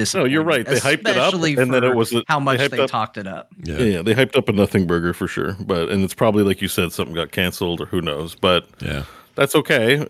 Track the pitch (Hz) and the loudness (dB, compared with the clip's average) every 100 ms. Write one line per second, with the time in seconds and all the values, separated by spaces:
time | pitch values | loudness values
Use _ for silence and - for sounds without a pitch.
0 | 107 190 131 151 160 143 117 127 127 156 | -2 0 0 2 2 0 0 0 2 0
1 | 220 190 156 190 160 139 127 127 127 120 | 0 2 2 2 0 2 2 2 2 2
2 | 113 117 - 151 139 127 139 131 135 120 | 0 0 0 0 0 0 0 0 -2 -2
3 | 107 - 95 78 - - 80 76 117 90 | -4 -6 -10 -12 -14 -14 -8 -2 0 0
4 | 98 113 131 135 117 101 98 104 87 85 | 2 2 2 2 0 2 2 2 0 0
5 | 85 87 92 - 76 95 - 90 85 98 | 0 -2 -4 -4 -6 -6 -4 -2 0 0
6 | 95 - 117 104 101 95 92 - 85 - | -2 2 2 4 2 0 -2 -2 -2 -4
7 | 71 82 76 - 90 - 90 82 - 92 | -6 -6 -6 -2 -2 -2 -4 -4 -4 -4
8 | 80 71 82 - 95 87 - - - 73 | -4 -4 -8 -2 2 2 0 -8 -8 -6
9 | - - - - 139 156 139 147 113 143 | -8 -16 -12 -2 0 2 2 2 4 2
10 | 151 | 2